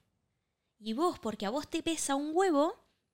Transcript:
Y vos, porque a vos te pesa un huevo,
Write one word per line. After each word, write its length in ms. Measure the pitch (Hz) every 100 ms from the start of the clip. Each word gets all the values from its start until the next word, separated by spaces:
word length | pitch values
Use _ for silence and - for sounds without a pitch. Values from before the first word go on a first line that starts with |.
| _ _ _ _ _ _ _ _
Y 160 | 214
vos, 240 | 220 349 -
porque 260 | 226 208 196
a 40 |
vos 180 | 269 302
te 140 | 330
pesa 340 | 330 320 - 277
un 140 | 294
huevo, 400 | 320 392 285 311 466 _ _ _